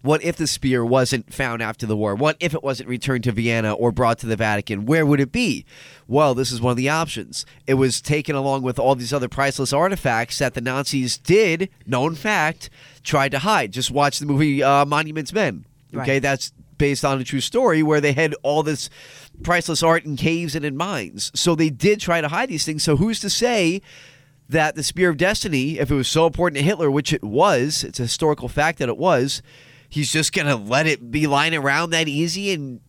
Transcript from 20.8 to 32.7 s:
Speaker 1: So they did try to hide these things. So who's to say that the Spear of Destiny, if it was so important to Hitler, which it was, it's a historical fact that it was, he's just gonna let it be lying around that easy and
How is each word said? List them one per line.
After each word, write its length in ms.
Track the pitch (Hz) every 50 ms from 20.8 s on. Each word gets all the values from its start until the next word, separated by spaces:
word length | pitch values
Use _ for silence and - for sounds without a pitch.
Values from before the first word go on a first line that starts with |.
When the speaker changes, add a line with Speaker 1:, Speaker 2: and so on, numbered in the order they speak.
| 170 196 196 139 101 85 - 101 - - _
Speaker 1:
So 200 | - - 175 170
they 140 | 156 160 160
did 300 | 139 110 - 202 208 208
try 220 | - 175 170 170
to 80 | 156 147
hide 180 | 156 196 247
these 160 | 262 180 151 -
things. 200 | 160 156 151 -
So 120 | 170 151
who's 240 | 135 180 226 226 -
to 100 | - 202
say 520 | - - 233 247 240 214 180 165 175 196 - - - - - - - - _ _ _ _ _
that 280 | _ 127 160 151 156 -
the 80 | 160 143
Spear 260 | - - 165 185 180
of 80 | 160
Destiny, 600 | 135 175 185 220 - - 196 156 131 131 147 160
if 140 | - 139 127
it 40 | 147
was 120 | 139 127
so 180 | - - 160 165
important 320 | 165 - - 175 175 147 135
to 40 | 143
Hitler, 260 | 170 208 - 165 143
which 220 | 135 147 139 -
it 100 | 151 - -
was, 600 | 104 101 131 180 185 165 123 123 151 156 - -
it's 160 | - - -
a 40 | 123
historical 440 | 117 - - 165 156 147 - 127
fact 320 | 120 - 147 147 160 165 -
that 80 | 143
it 100 | 120 113
was, 440 | - 147 185 165 123 127 139 - - - - - - - - - - _ _
he's 220 | - 147 147 123
just 200 | - 156 151 - -
gonna 220 | 196 156 143 139
let 320 | 113 101 104 120 139 160
it 240 | 160 147 127 123 117
be 160 | 113 151 156
lying 260 | 151 143 139 151 165 165
around 340 | 156 135 139 139 151 170 170
that 180 | 165 160 165
easy 440 | 151 139 147 165 170 160 190 202 202 190
and 260 | 160 143 135